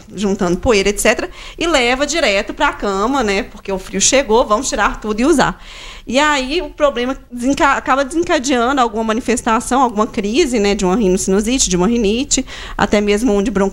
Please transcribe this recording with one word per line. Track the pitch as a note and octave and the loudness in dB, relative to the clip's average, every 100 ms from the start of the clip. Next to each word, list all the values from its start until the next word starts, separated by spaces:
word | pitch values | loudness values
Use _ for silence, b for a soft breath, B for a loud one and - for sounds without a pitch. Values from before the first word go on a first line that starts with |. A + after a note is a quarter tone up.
| - | -10
juntando | F3+ G3+ G3+ F3 F3+ | -4 -2 0 0 0
poeira, | C4 G3+ G3 | 2 2 2
et | G#3 | 2
cetera, | A3+ B3 F#4 B B B | 0 0 -4 B B B
e | E4 | -2
leva | D4+ A#3+ B3+ D4 | 0 0 0 -2
direto | E4 C4+ G3 A3 | 0 0 0 -2
pra | - C#4+ | -2 -2
cama, | - A3 G3 A3 C#4 | -2 -4 -2 0 0
né? | G#3+ F#3+ | 0 -2
Porque | - - - | -4 -10 -8
o | F#3+ | -8
frio | - F#3+ | -4 -2
chegou, | - C4+ C#4 A3 | 2 2 4 2
vamos | C#4 G#3+ C4+ | 4 0 0
tirar | C4 G#3 B3+ | 0 -2 -2
tudo | G#3+ G#3+ | -6 0
e | |
usar. | C4 D4 E3 F3+ B B B B - | 2 4 2 -2 B B B B -2
E | A#3+ | 0
aí | D4+ C#4+ B3+ E4 | 2 0 0 -4
o | D4 | -4
problema | - D4 A#3 B3 C4+ - | 0 0 0 -4 -6 -10
desenca-, | A#3+ A#3+ C#4 D4 B3 | -4 -2 2 2 2
acaba | - C4 | 0 0
desencadeando | C#4 D#4+ F4 D#4+ B3 B3+ A#3 C#4 | 0 -2 0 0 2 0 2 2
alguma | A#3 G#3+ | 0 0
manifestação, | A3 A3 - A#3+ - A3+ - B3+ | -2 -2 0 -2 0 0 0 2
alguma | B3 G#3 G#3+ | 2 0 -2
crise, | - G3+ B3 D#4+ A#3+ | -2 -2 0 2 2
né? | G3+ | 2
De | G3+ | 2
uma | F#3 G#3+ | 0 2
rinocinusite, | F#3+ F#3 - F#3+ G#3+ C4 - | 2 2 2 0 2 0 0
de | F3+ | 2
uma | F3+ | 2
rinite, | A#3 G3 A3+ C#4+ - C4 B B B | 2 0 0 0 -2 -4 B B B
até | G#3 G#3 | 2 2
mesmo | G#3 G#3 A#3+ | 2 2 2
um | G3+ | 2
de | G3+ | 2
bron-, | G3 G3 | 0 0